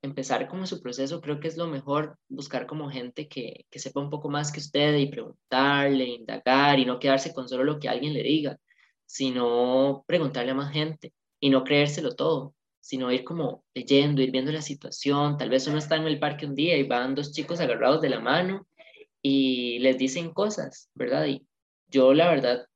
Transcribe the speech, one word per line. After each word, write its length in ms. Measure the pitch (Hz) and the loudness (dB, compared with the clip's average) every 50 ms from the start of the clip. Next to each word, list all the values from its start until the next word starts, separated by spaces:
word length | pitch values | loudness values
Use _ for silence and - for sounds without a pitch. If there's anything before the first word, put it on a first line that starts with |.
empezar 460 | - 139 139 135 131 131 131 120 135 - | -12 -10 -8 -8 -4 -2 -2 -2 -4 -4
como 180 | 180 185 185 | -8 -8 -8
su 160 | 180 185 165 | -8 -8 -8
proceso, 380 | - 127 120 131 135 139 165 165 | -8 -8 -6 -6 -6 -6 -6 -8
creo 220 | 151 147 151 147 | -6 -6 -6 -6
que 80 | 151 160 | -6 -6
es 80 | 151 165 | -6 -6
lo 100 | 170 165 | -6 -6
mejor 500 | 151 135 - 139 143 151 151 147 - _ _ - | -6 -8 -4 -2 -2 -2 -2 -4 -8 _ _ -16
buscar 360 | 135 139 139 - - 127 - | -14 -12 -10 -8 -8 -8 -8
como 240 | - 151 156 147 139 | -6 -8 -8 -8 -8
gente 380 | 131 131 123 123 - - 151 - | -8 -8 -10 -10 -10 -12 -12 -12
que, 380 | - - 120 113 - - - _ | -10 -10 -10 -10 -12 -16 -20 _
que 100 | - 143 | -16 -14
sepa 200 | - - - 139 | -12 -8 -6 -6
un 100 | 143 147 | -6 -6
poco 200 | 147 143 147 147 | -6 -8 -6 -4
más 240 | 143 147 147 147 - | -4 -4 -4 -4 -6
que 80 | - | -8
usted 340 | - - - 143 147 151 151 | -8 -4 0 2 2 4 4
y 120 | 147 139 139 | 4 2 0
preguntarle, 1000 | - 117 110 - - _ _ - 123 131 135 139 143 143 139 139 139 135 127 | -2 -6 -12 -14 -16 _ _ -2 0 2 2 4 4 4 2 2 2 2 0
indagar 720 | 123 120 117 113 107 110 107 - 123 127 139 143 143 143 135 | -2 -4 -8 -10 -10 -10 -4 2 4 4 6 6 6 6 4
y 60 | 127 | 4
no 120 | 123 123 123 | 2 0 0
quedarse 360 | - 139 135 135 - 160 - | 2 2 2 2 2 -2 -6
con 160 | 135 127 123 | -8 -8 -6
solo 160 | 131 127 131 | -2 0 0
lo 120 | 147 151 147 | 0 0 -2
que 120 | 143 127 | -2 -4
alguien 240 | 110 120 135 151 151 | -4 -2 -2 -4 -2
le 100 | 123 113 | -2 0
diga, 340 | 123 151 156 147 135 - - _ _ _ _ _ _ _ _ _ | 2 2 2 0 -2 -6 -8 _ _ _ _ _ _ _ _ _
sino 1000 | _ - - 135 131 127 123 123 120 120 120 123 123 127 131 135 139 139 139 - - | _ -8 -4 -2 -2 0 0 0 2 2 2 2 4 4 4 4 2 0 -2 -4 0
preguntarle 440 | 156 175 156 131 - 131 120 127 | 0 0 0 0 -2 -2 -2 -2
a 40 | 135 | -2
más 160 | 135 143 143 | -2 -4 -4
gente 420 | 147 156 156 160 156 - - - _ _ _ _ _ - | -2 -2 -2 -4 -4 -8 -14 -20 _ _ _ _ _ -2
y 80 | - 139 | 2 4
no 160 | 135 131 131 | 4 4 4
creérselo 500 | - 147 143 147 147 147 - 160 123 - | 4 4 4 4 2 0 -2 -4 -4 -4
todo, 400 | - 151 160 160 135 147 147 _ _ _ _ _ _ | -2 0 0 0 0 -2 -8 _ _ _ _ _ _
sino 320 | - - 143 131 127 123 | -14 -8 -6 -4 -2 0
ir 140 | 127 127 - | -2 -2 -2
como 400 | - 170 170 151 120 - - _ _ - | -4 -6 -4 -4 -4 -6 -8 _ _ -14
leyendo, 460 | 131 117 - 139 139 143 147 147 135 | -8 0 4 4 6 6 6 4 2
ir 100 | 131 131 | 2 2
viendo 200 | 131 131 131 143 151 | 0 0 -2 -2 -4
la 80 | 156 | -4
situación. 760 | 147 - 143 143 - - - - - 139 143 143 147 147 147 147 | -6 -8 -10 -12 -12 -14 -12 -6 -2 0 2 2 2 0 0 -2
Tal 120 | 127 110 | -2 0
vez 180 | 123 135 135 156 | 0 0 2 0
uno 100 | 151 151 | -2 -2
está 200 | 151 - 160 156 | 0 0 0 0
en 100 | 156 160 | 0 0
el 100 | 147 147 | -2 -2
parque 280 | 156 147 147 - - | -2 -4 -4 -4 -8
un 100 | 143 139 | -6 -2
día 220 | 135 151 175 165 143 | 0 2 2 2 2
y 60 | 139 | 2
van 300 | 131 123 120 123 131 135 | 2 0 0 0 -2 -2
dos 200 | 143 147 147 - | -4 -6 -6 -6
chicos 260 | 160 143 - 170 170 | -8 -6 -6 -4 -2
agarrados 420 | 170 127 117 - 120 123 147 156 | -2 -2 0 2 4 4 4 4
de 80 | 151 135 | 2 0
la 120 | 127 113 | -2 -2
mano 460 | 113 120 139 175 180 185 190 196 - _ _ _ - - - - - _ _ _ | 0 0 0 2 0 0 -4 -6 -10 _ _ _ -20 -20 -20 -20 -20 _ _ _
y 580 | - 139 139 139 135 131 127 123 123 120 120 120 | 0 2 2 4 4 2 0 0 -2 -4 -2 0
les 180 | 127 131 131 127 | 2 2 2 2
dicen 360 | 131 131 - 175 165 165 - | 0 -2 -2 -4 -6 -6 -4
cosas, 560 | - 202 214 208 - 147 135 - - - _ _ | -2 -2 -2 -2 -4 -8 -10 -10 -16 -20 _ _
¿verdad? 320 | - 123 120 131 151 156 147 | -8 -4 -2 -2 0 0 0
Y 180 | 131 - - _ _ _ _ _ _ _ _ _ | -2 -4 -8 _ _ _ _ _ _ _ _ _
yo 260 | - 135 131 131 135 | 2 6 6 8 8
la 160 | 156 170 175 | 8 6 6
verdad 360 | 160 139 123 123 123 120 - - _ | 4 2 2 0 0 -2 -4 -10 _